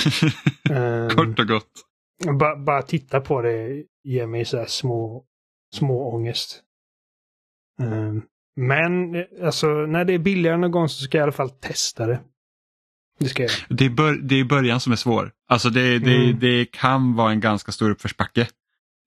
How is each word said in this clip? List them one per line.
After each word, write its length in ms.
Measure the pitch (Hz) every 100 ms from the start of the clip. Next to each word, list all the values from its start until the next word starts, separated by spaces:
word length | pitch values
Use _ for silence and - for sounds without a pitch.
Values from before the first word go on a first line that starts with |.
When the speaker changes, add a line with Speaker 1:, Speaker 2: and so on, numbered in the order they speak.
| 151 - 156 - - - -
Speaker 1:
<laughs> 0 |
Speaker 2:
Ehm, 400 | 135 120 117 117
Speaker 1:
Kort 300 | 113 113 110
och 80 | 110
gott. 240 | 110 - - - _ _ - 170 139
Speaker 2:
ba-, 160 | 151 143 139
bara 160 | 143
titta 400 | 131 160 - 135
på 200 | 135 139
det 420 | 117 113 110 143 - _
ger 240 | 139 127 117
mig 180 | 117 117
så 120 | 127
här 80 | 113
små, 600 | - 131 117 113 120 - _ _ _ _ -
små 380 | 143 123 135 117
ångest. 460 | 117 117 - - _ _ _ _ _ _ _ _ _ _ _ -
Ehm, 400 | 120 110 107 107 - _ _ -
men, 600 | 127 139 170 180 175 175
eh, 100 | 180 180
alltså, 240 | 170 139 156
när 380 | 151 156 165 180
det 80 |
är 60 | 180
billigare 380 | 170 190 165 170
någon 140 | 180
gång 180 | 175 160
så 140 | -
ska 140 | 135 160
jag 40 |
i 20 |
alla 80 | 147
fall 180 | 143 131
testa 580 | - - - - - 113
det. 120 | 123 - _ _ _ _ _ _ _ _ -
Det 100 | 139
ska 140 | -
jag 80 | 120
göra. 140 | - -
Speaker 1:
Det 160 | 127 135
är 40 |
bör-, 320 | 120 156 143
det 140 | 135 135
är 80 |
början 360 | 127 139 123 123
som 120 | 127
är 40 | 110
svår. 360 | 123 110 98 - -
Alltså 220 | 120 123
det, 300 | 120 127 120
det, 160 | 123 123
Speaker 2:
Mm. 240 | 120 113
Speaker 1:
det 260 | 123 123 120
kan 500 | - 127 135 127 117
vara 160 | 113
en 80 | 110
ganska 320 | 110 104 -
stor 180 | - 110
uppförsbacke. 520 | 101 107 - - - 117 - _ _ _ _